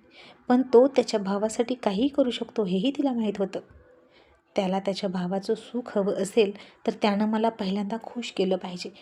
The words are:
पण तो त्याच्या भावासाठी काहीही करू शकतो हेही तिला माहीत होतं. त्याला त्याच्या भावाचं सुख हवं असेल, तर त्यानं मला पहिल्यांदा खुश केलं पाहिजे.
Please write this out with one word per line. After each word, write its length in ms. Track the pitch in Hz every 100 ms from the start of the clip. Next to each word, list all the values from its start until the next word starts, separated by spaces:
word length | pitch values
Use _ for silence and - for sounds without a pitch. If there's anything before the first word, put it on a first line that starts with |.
| _ - - - -
पण 140 | 247
तो 260 | 262 233 262
त्याच्या 320 | 262 233 220
भावासाठी 560 | 196 202 220 233 233 254
काहीही 320 | 208 196 277
करू 240 | 285 254
शकतो 320 | 226 226 -
हेही 280 | 190 190 254 277
तिला 140 | 277
माहीत 220 | 233 220 196
होतं. 220 | 185 - - - - - _ - _ _ _ -
त्याला 240 | 185 190
त्याच्या 300 | 190 190 202
भावाचं 440 | 185 180 196 196 220
सुख 420 | - 240 247 208
हवं 160 | 196
असेल, 380 | 185 190 240 202 208 - - -
तर 40 | 226
त्यानं 240 | 214 202 214
मला 240 | 220 226
पहिल्यांदा 480 | 226 190 196 202 226
खुश 280 | - 240 233
केलं 260 | - 185 185
पाहिजे. 320 | 185 180 196 -